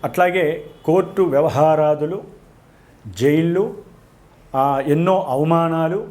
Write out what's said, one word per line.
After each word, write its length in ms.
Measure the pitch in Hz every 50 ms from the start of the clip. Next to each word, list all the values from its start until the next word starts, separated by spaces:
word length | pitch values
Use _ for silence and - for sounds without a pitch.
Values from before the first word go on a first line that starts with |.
| -
అట్లాగే 420 | - - - 180 180 180 190 170 147 160 - - - - - -
కోర్టు 360 | - 160 190 185 165 - 196
వ్యవహారాదులు, 960 | 190 170 135 139 156 156 - 139 151 156 156 156 151 151 151 147 151 151 175 208 - - - - - - - - _ - - _ - _ - _ - 107 92 90
జైళ్ళు, 440 | 117 143 147 160 165 165 170 185 208 233 - - - - - - - - _ _ - - - - - - -
ఆ, 100 | 135 135 139 139 135 135
ఎన్నో 280 | 147 143 156 170 185 190 190 196 147
అవమానాలు 720 | 127 135 151 160 165 165 165 165 165 165 165 160 175 208 - -